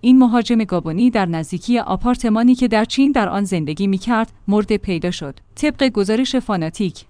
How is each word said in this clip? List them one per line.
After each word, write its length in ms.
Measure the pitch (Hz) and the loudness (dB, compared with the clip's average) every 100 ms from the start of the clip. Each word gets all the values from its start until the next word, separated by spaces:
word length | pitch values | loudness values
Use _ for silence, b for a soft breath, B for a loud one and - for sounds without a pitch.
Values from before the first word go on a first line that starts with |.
این 180 | 233 262 | 4 6
مهاجم 380 | 247 240 220 233 | 6 2 0 0
گابونی 520 | 214 180 165 165 247 | 0 -2 -2 0 2
در 160 | 220 185 | 2 -2
نزدیکی 540 | 165 160 185 - 240 | -2 -6 -8 -2 -2
آپارتمانی 760 | - 190 247 247 233 214 240 254 | -2 -2 0 0 0 2 4 4
که 120 | 254 | 2
در 180 | 214 220 | 2 0
چین 260 | - 277 | 2 2
در 180 | 277 202 | 2 0
آن 140 | 196 | -2
زندگی 440 | 196 185 147 156 196 | -2 -2 -4 -2 -2
می‌کرد، 440 | 196 233 226 226 - - | -2 0 -2 -2 -6 -2
مرده 300 | 208 196 208 | 0 2 -2
پیدا 340 | - 170 175 | -2 -4 -4
شد. 280 | 175 143 - _ - | -6 -10 -14 _ -4
طبق 340 | 302 - 269 | -4 0 0
گزارش 460 | 214 196 220 262 262 | 0 0 0 0 -2
فاناتیک، 680 | 233 190 160 - 190 - - | -2 -4 -4 -4 -6 -6 -16